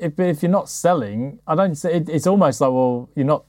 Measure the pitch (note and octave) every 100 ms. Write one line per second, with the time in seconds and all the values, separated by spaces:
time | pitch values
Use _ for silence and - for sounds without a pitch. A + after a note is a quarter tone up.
0 | E3+ D3+ F3+ D3+ E3+ F#3+ C#3 - E3+ F3
1 | G#2 G#2 C3 - - D#3+ F#3+ D3 F3+ E3+
2 | E3+ D#3 F3 G3 D#3+ B2+ C3+ B2+ B2+ A#2+
3 | B2 - C3+ D3+